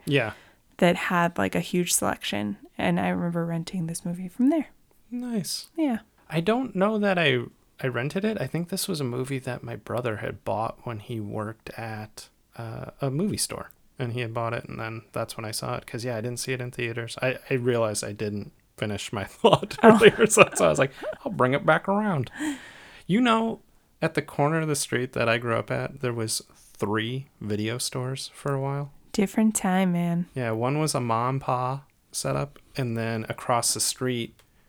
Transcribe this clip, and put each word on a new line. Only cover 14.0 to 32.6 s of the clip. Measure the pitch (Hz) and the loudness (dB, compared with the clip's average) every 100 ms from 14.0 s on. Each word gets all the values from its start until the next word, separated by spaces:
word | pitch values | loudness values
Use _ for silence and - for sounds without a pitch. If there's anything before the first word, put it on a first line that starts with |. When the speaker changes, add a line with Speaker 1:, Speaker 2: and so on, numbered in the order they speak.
| 123 | -6
Speaker 1:
he | 123 | -4
had | 117 | -4
bought | 117 117 | -4 -4
it, | 117 - | -4 -6
and | - | -10
then | 113 113 - | -8 -10 -8
that's | 117 117 - | -8 -6 -8
when | 110 | -8
I | |
saw | - 123 123 | -6 -4 -6
it. | - | -8
'Cause, | 117 123 | -8 -4
yeah, | 113 | -4
I | |
didn't | 123 120 | -4 -6
see | - | -6
it | 127 | -6
in | 123 | -6
theaters. | - 117 117 117 - | -6 -4 -4 -8 -2
I, | 127 127 - | -2 -2 -2
I | 131 | 0
realized | 123 117 107 104 | 2 2 2 -2
I | 107 | -6
didn't | 104 107 104 98 - _ - | -4 -4 -4 -8 -16 _ -6
finish | 107 101 - | -4 -4 -6
my | 104 | -6
<laughs> | 95 - | -6 4
thought | 214 - - - | 6 6 2 8
Speaker 2:
Oh. | 226 220 | 10 12
Speaker 1:
earlier, | 220 - 220 | 10 8 4
so | - | 8
that's | - - | 6 6
why | 170 | 4
I | |
was | 151 | 4
like, | 139 - 587 - | 2 -2 -10 -8
"I'll | 269 | -6
bring | 151 127 | 2 2
it | 143 160 | 4 4
back | 160 - | 2 2
around." | 202 214 156 - - 302 269 - - - - - | 0 2 0 -2 -4 -4 -4 -12 -20 -20 -14 0
You | 202 | 4
know, | 247 226 226 - _ _ _ _ | 4 4 0 -4 _ _ _ _
at | 160 - | -2 0
the | |
corner | - - 143 160 | -4 0 2 2
of | 156 | 0
the | 139 | -2
street | - 123 127 | 0 -2 -2
that | 123 113 | 0 2
I | 117 | 2
grew | 120 113 | 2 0
up | 117 | 0
at, | 127 127 135 | -4 -4 -4
there | 127 | -4
was | 117 110 - - - | -2 -2 -4 -8 -20
three | - - 104 110 113 131 135 _ | -20 -6 -2 0 -2 -6 -10 _
video | 104 104 107 123 | -4 -2 -2 -2
stores | - 135 127 135 - | -4 -4 -4 -6 -10
for | - 147 | -8 -4
a | 135 | -2
while. | 135 143 143 - - | -2 -4 -6 -12 -4
Speaker 2:
Different | - 196 - 220 - | 0 2 4 2 2
time, | 190 185 185 | 2 2 4
man. | 175 175 170 170 131 | 2 0 0 -2 -4
Speaker 1:
Yeah, | 120 | -2
one | 110 123 151 | 0 0 2
was | 156 | 0
a | 139 | 0
mom | 120 113 123 135 | 0 2 2 0
and | |
pa | - 123 127 135 - _ _ | 0 0 -2 -4 -10 _ _
setup, | - 139 139 143 - | -6 -2 -2 -4 -10